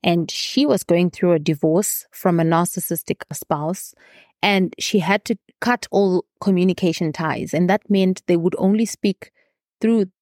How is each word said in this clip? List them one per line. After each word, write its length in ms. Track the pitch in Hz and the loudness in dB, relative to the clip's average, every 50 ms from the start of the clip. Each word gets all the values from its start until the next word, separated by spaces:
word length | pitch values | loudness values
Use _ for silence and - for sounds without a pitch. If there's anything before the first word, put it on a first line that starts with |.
| - | 0
and 280 | 175 170 170 165 - | 0 0 0 0 -4
she 340 | - - - - - 254 277 | -6 -10 -8 -4 0 0 2
was 180 | 294 254 185 - | 2 0 -2 0
going 280 | - 175 170 175 180 | 0 2 2 2 0
through 220 | - - - 180 175 | 0 0 0 2 2
a 60 | 160 | 2
divorce 680 | 147 175 160 143 - 160 160 175 208 - - - - _ | 2 -2 -2 0 0 2 2 2 0 0 -6 -8 -10 _
from 300 | _ - - 190 170 170 | _ -4 -2 0 2 2
a 40 | 165 | 2
narcissistic 760 | 160 165 165 175 170 - - - - 175 165 - - - _ - _ | 2 2 2 0 0 -2 -8 -6 -6 -6 -8 -4 -6 -8 _ -8 _
spouse, 640 | 151 - - _ 160 147 147 160 185 - - - - _ _ - - - - _ _ _ | -14 -14 -6 _ -6 -4 -4 -6 -6 -6 -10 -18 -20 _ _ -20 -20 -20 -20 _ _ _
and 320 | - 202 202 196 190 170 - - | 0 0 2 2 2 0 -2 -8
she 180 | - - - 208 | -10 0 0 0
had 260 | 165 165 196 208 _ | 2 2 0 0 _
to 120 | - 220 - _ _ _ _ | -4 -6 -6 _ _ _ _
cut 260 | - 233 247 233 - - | -2 -2 -2 -2 -4 -2
all 340 | - 196 202 196 180 180 - _ _ _ | 0 2 2 2 2 0 -2 _ _ _
communication 760 | - 202 190 180 180 190 175 - - 175 160 - 175 160 151 | 0 0 2 4 4 2 2 2 0 0 0 0 -2 -4 -4
ties. 400 | - 165 160 147 - - - - | -4 -4 -4 -4 -4 -6 -4 0
And 160 | 151 180 175 | 0 2 2
that 180 | 190 214 _ _ | 2 0 _ _
meant 360 | 202 190 190 185 185 - _ | 2 2 2 2 0 -2 _
they 100 | - 175 | 0 0
would 200 | 170 165 185 - - | 2 2 0 -2 2
only 300 | - 190 202 220 226 208 | 2 2 2 2 0 -2
speak 440 | - _ - 202 190 _ - - _ _ _ _ _ _ _ _ _ _ | -4 _ -2 -2 -2 _ -10 -20 _ _ _ _ _ _ _ _ _ _
through 280 | - 220 233 226 202 185 _ _ | 0 2 2 2 0 -2 _ _